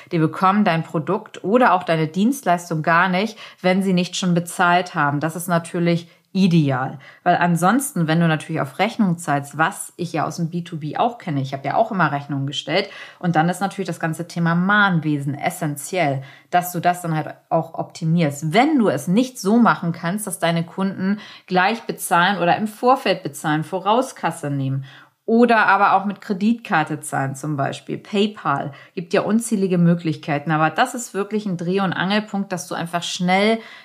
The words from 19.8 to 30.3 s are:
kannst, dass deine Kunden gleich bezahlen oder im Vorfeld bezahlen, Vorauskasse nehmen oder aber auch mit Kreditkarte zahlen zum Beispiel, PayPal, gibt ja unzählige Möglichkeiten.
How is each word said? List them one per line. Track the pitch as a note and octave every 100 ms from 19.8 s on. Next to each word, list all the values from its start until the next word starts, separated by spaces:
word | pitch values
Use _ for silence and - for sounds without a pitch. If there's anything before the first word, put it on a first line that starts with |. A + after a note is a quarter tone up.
| E3+
kannst, | E3 E3+ G#3 G#3
dass | -
deine | E3 E3+
Kunden | E3 - F#3+ F3 F#3+ G#3 - - -
gleich | F3+ F#3 A#3
bezahlen | - F3 - F3 F3+ G3+
oder | F3 -
im | G#3+
Vorfeld | - B3 B3 A3+ F3+
bezahlen, | D3+ - D#3+ D3+
Vorauskasse | D#3 F#3 F#3+ A3+ A#3 - F3 E3 D3
nehmen | C#3 C3+ C3+ C3+ - - _ -
oder | A3+ A#3+ A3+ F#3+
aber | G3 D4
auch | F#3+ G3
mit | F#3+
Kreditkarte | - F#3 G#3 A#3 - F3 D3+ D3+
zahlen | - C#3+ C3+ C3+
zum | D3+ C#3+
Beispiel, | C3+ - - D3
PayPal, | - G3+ G#3 - D#3+ C#3+ D3 - - -
gibt | E3+
ja | G3
unzählige | - A3 - G#3 F#3+ F3+
Möglichkeiten. | E3+ E3+ E3 D3+ -